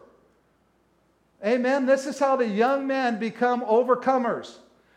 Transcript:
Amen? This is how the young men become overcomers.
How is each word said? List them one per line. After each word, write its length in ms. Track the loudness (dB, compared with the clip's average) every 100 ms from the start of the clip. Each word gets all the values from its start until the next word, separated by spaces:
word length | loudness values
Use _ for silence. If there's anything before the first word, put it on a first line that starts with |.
| -20 _ _ _ _ _ _ _ _ _ _ _ _ _
Amen? 440 | -2 0 0 0 2
This 180 | 0
is 140 | 0 -2
how 180 | 0 2
the 100 | 0
young 400 | 0 0 0 -2
men 320 | -2 -2 -2
become 440 | -6 -2 0 0
overcomers. 960 | 2 2 4 2 2 0 0 -4 -8 -20 -20 _ _